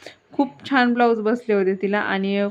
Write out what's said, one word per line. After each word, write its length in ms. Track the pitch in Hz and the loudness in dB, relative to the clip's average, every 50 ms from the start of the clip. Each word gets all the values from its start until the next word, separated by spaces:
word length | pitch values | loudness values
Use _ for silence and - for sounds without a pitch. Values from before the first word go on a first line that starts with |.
| - - - _ _ _ | -20 -20 -20 _ _ _
खूप 380 | - - 277 262 - - - - | -2 -2 -2 -2 -4 -12 -8 -2
छान 240 | 277 262 247 240 240 | 0 2 2 2 2
ब्लाऊज 280 | 240 240 233 233 220 | 2 2 2 2 2
बसले 320 | 208 214 240 240 - - 208 | 0 -2 -2 -2 -2 0 0
होते 220 | 196 190 185 196 | 0 2 0 -2
तिला 240 | 190 - 196 202 208 | -2 -2 -2 -2 -2
आणि, 380 | - - 196 196 196 196 196 202 | -2 -2 -2 -2 -2 -2 0 0
अ, 100 | 202 202 | -2 -2